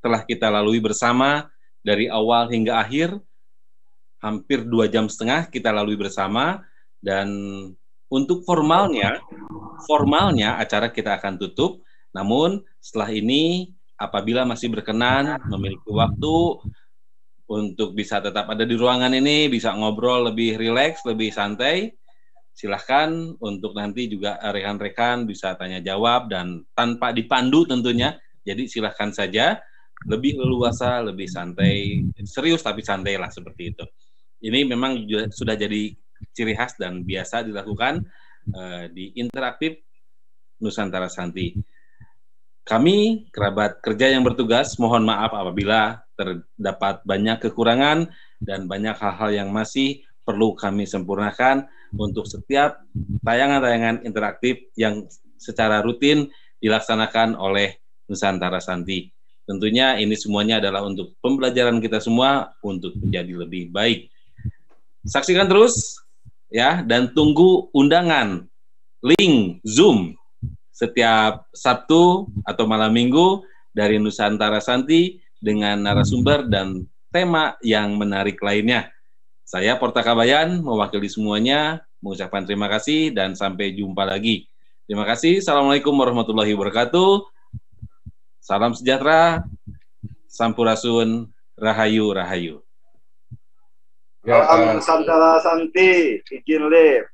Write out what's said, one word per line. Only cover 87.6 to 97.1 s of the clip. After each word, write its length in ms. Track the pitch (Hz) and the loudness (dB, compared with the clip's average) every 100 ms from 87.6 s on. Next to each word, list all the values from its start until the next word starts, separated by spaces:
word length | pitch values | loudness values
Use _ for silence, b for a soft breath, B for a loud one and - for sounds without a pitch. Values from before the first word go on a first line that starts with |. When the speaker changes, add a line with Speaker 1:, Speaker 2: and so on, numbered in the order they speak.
| - - - - - - - - | -18 -20 -20 -18 -20 -20 -20 -20
Speaker 1:
Salam 400 | - 98 117 120 | -4 0 0 0
sejahtera, 640 | 127 135 135 160 165 165 - - - - - - - - - | 0 0 4 6 6 2 -6 -12 -16 -20 -20 -18 -18 -18 -20
Sampurasun, 960 | - 117 110 113 110 120 117 113 113 113 - - - | -2 -2 2 2 2 2 2 2 0 -6 -16 -20 -4
Rahayu, 560 | 110 110 110 110 107 | -2 2 2 2 2
Rahayu. 480 | 95 90 92 85 73 - - - - - - - - - - - - - - - - | 0 -2 -4 -6 -10 -20 -20 -20 -20 -20 -20 -20 -20 -20 -20 -20 -20 -20 -20 -20 -12
Speaker 2:
Ya, 160 | 113 117 117 | 4 6 8
Speaker 3:
Salam 160 | 113 | 6
Speaker 2:
eh, 120 | 113 107 | 6 2
Speaker 3:
Nusantara 540 | - 160 160 160 160 165 | 2 2 4 6 8 6
Santi, 480 | 170 165 160 - 185 180 156 104 - | 4 0 0 4 6 6 4 0 -6
izin 320 | 131 - 156 151 | -12 0 0 6
live. 400 | 165 160 127 - | 8 8 6 0